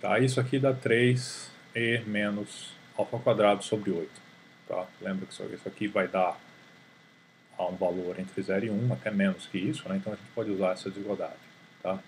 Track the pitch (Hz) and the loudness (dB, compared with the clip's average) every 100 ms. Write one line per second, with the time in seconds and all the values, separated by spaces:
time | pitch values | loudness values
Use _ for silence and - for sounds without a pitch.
0 | 98 104 127 127 127 139 139 131 - 113 | 2 4 4 2 0 2 2 2 2 6
1 | 123 127 123 - - - - 113 117 117 | 6 4 0 -10 -14 -20 -10 -2 0 0
2 | 110 104 104 104 101 - - - - - | 0 0 0 -2 -6 -10 -16 -18 -14 -4
3 | 104 117 123 110 104 101 - 110 101 85 | -4 0 2 6 6 6 2 -2 0 -2
4 | 78 - - - - - - 90 92 - | -4 -10 -20 -20 -20 -20 -6 -6 -6 -10
5 | 98 95 95 - 98 - - - 104 101 | -6 -6 -6 -10 -10 -10 -12 -6 -2 0
6 | 90 95 90 - - - - - - - | 0 2 0 0 -14 -20 -20 -20 -20 -20
7 | _ _ _ _ _ - 90 92 92 90 | _ _ _ _ _ -6 -4 0 0 0
8 | 90 90 95 - 95 95 113 104 123 - | -4 -6 -6 -6 0 0 0 0 0 0
9 | 110 101 98 95 - 98 98 104 - 98 | -2 2 2 2 -6 -4 -2 -4 -4 -4
10 | 98 104 - - 110 95 95 92 98 95 | -4 -8 -8 -6 -4 0 0 0 -6 -8
11 | 101 95 82 - - - - - 90 95 | -6 -4 -6 -8 -20 -20 -20 -8 -6 -6